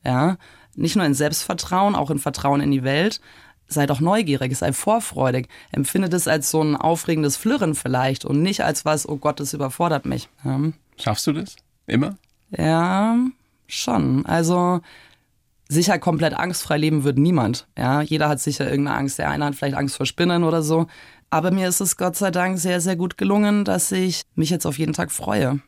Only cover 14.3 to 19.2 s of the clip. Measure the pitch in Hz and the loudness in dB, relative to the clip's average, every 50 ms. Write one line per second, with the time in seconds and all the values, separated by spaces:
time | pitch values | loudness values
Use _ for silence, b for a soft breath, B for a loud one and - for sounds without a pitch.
14.3 | - 165 170 165 180 180 175 175 180 175 170 B B B B B B B B B | 0 2 2 4 4 4 4 2 2 0 -2 B B B B B B B B B
15.3 | B _ _ _ _ _ _ _ 143 156 175 185 196 180 - 180 165 151 165 156 | B _ _ _ _ _ _ _ 2 2 4 4 2 2 2 0 0 2 2 0
16.3 | - - - 180 175 - - - 151 147 151 156 156 151 135 143 135 127 143 170 | 0 0 -4 -4 -4 -6 -4 -2 0 0 2 2 2 2 2 2 4 4 4 4
17.3 | 180 156 117 104 123 - - _ _ - 120 123 135 147 151 147 156 151 151 151 | 4 4 2 2 -2 -4 -8 _ _ -4 -2 0 0 0 0 0 0 0 2 0
18.3 | 147 131 - 156 143 - 139 131 135 139 143 143 - - 139 139 135 - | 0 0 -2 -4 -4 -2 -2 -2 0 0 0 0 0 -2 -2 -4 -4 -4